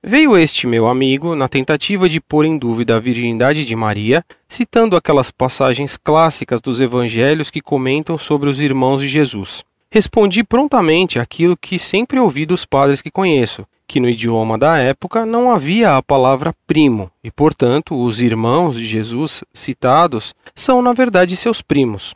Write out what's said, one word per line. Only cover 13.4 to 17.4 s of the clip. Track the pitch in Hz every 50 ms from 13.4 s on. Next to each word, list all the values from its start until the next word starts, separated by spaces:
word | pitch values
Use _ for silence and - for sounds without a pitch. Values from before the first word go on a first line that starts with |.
| 120 - - - 101 _ _ _ _
que | - - 139
no | 123 120
idioma | 117 110 117 117 117 113 110 113 110
da | 110 135 156 165
época | 151 123 127 139 _ - 180 - 226 226
não | 220 226 233 247 247
havia | 240 180 135 147 185 226 233 190 143
a | 131 -
palavra | - 143 135 127 127 135 127 147 165 - _ _
primo, | - 151 156 156 139 120 107 98 87 _ _ -
e, | 113
portanto, | - -